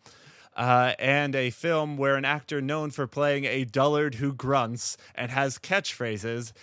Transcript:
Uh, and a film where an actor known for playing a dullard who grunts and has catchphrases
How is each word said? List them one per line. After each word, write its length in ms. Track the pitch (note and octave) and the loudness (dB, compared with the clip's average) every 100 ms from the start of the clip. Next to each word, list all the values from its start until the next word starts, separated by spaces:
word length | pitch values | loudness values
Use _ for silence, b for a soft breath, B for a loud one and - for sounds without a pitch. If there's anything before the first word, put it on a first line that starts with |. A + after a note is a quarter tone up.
| B B B B B - | B B B B B -2
Uh, 380 | A#2+ B2 B2 - | 4 6 4 2
and 380 | C3 C#3+ C#3+ C3+ | 2 2 2 0
a 140 | B2+ | -2
film 460 | - E3+ D#3+ D3+ C#3+ | -2 0 0 0 0
where 180 | C#3 C3+ | 2 2
an 100 | C#3 | 0
actor 360 | D3 - D3 | -2 -4 -4
known 280 | C3+ D#3 D3+ | -2 -2 -4
for 160 | C#3 B2+ | -4 -4
playing 400 | C#3+ D3 C#3+ C3+ | 0 2 2 0
a 180 | C3 | -2
dullard 520 | B2 C3 C#3+ D3 D3+ A#2 | -2 2 4 4 0 -2
who 180 | C#3 | -4
grunts 640 | C3 B2+ C#3 A2+ A#2+ - - B | -2 0 2 0 -4 -8 -10 B
and 160 | - B2 | -8 -4
has 260 | B2+ C#3 - | 0 0 -2
catchphrases 920 | - F#3 - - A#2+ G#2+ A2 A#2 A#2 B | -2 -2 -2 -6 -6 -4 -4 -6 -8 B